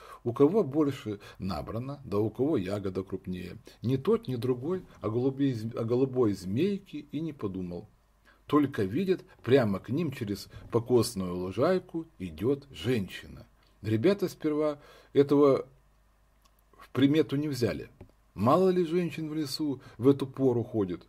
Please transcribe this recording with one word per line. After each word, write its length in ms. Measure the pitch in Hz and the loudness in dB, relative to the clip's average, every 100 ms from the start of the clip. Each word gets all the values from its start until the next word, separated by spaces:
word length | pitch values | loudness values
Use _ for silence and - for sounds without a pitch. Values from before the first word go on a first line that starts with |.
| - - | -20 -8
У 100 | 120 | -6
кого 300 | 120 143 220 | 4 4 4
больше 560 | 151 139 143 139 107 101 - - | 0 0 0 -2 -8 -10 -12 -10
набрано, 640 | 95 80 69 101 131 147 | -6 -6 -6 -8 -8 -12
да 140 | - 101 | -4 0
у 140 | 107 | 0
кого 260 | 104 135 147 | 0 0 0
ягода 460 | 92 104 98 92 | -2 -4 -4 -4
крупнее. 540 | 92 95 - 90 90 101 - - | -6 -8 -6 -8 -8 -14 -18 -8
Ни 140 | 113 135 | -2 0
тот, 300 | 160 226 - | 2 0 0
ни 80 | 127 | -4
другой 480 | 123 123 139 185 - - | -2 -2 -2 -6 -8 -8
о 80 | 107 | -4
голубей 440 | 110 135 135 139 | 0 0 0 0
зм-, 240 | 117 113 113 | -2 -6 -6
о 60 | |
голубой 500 | 113 123 135 123 113 | -2 0 2 2 2
змейке 720 | 92 90 110 190 196 - 147 143 | 0 -2 0 0 -2 -6 -14 -10
и 80 | 147 | -8
не 140 | 160 | -8
подумал. 540 | 143 104 95 90 85 - _ _ _ _ _ - | -6 -6 -6 -6 -8 -12 _ _ _ _ _ 0
Только 360 | 147 143 - | 2 2 0
видят, 400 | 95 120 190 180 - - | -2 0 0 -2 -4 -10
прямо 360 | - 135 113 95 | 2 4 4 0
к 100 | - | -2
ним 220 | 135 170 | -2 -2
через 380 | - 101 98 - - - | -4 -6 -6 -8 -18 -4
покосную 640 | 117 117 123 104 95 90 90 | -2 2 4 2 -2 -6 -6
лужайку 720 | 92 98 151 185 180 165 160 - | -6 0 0 0 -2 -10 -10 -10
идет 480 | 90 78 113 139 - | -12 -4 -2 -2 -4
женщина. 720 | - 110 123 92 - - 69 - _ _ _ | -6 -2 0 -2 -8 -16 -18 -20 _ _ _
Ребята 440 | 104 110 151 202 180 | -2 2 2 2 -2
сперва 520 | - 151 151 151 143 - - - | -4 -2 0 0 -2 -10 -20 0
этого 540 | 131 143 143 143 131 - _ _ _ _ _ _ _ _ _ _ - | 2 4 6 6 4 0 _ _ _ _ _ _ _ _ _ _ -20
в 100 | - | -8
примету 460 | - 139 156 147 139 | 2 4 4 2 0
не 120 | 151 | -2
взяли. 420 | 127 110 - 107 - - _ _ | 0 -2 -2 -8 -18 -20 _ _
Мало 360 | - 110 160 185 | -2 4 4 4
ли 140 | 180 | 2
женщин 460 | 165 175 170 151 156 | 0 0 -2 -4 -6
в 60 | 156 | -6
лесу 440 | 147 - 151 131 - - | -6 -4 -4 -4 -8 2
в 80 | 123 | 4
эту 180 | 139 135 | 4 0
пору 380 | - 135 120 | 0 2 2
ходит. 420 | 113 110 95 85 | 0 0 0 -2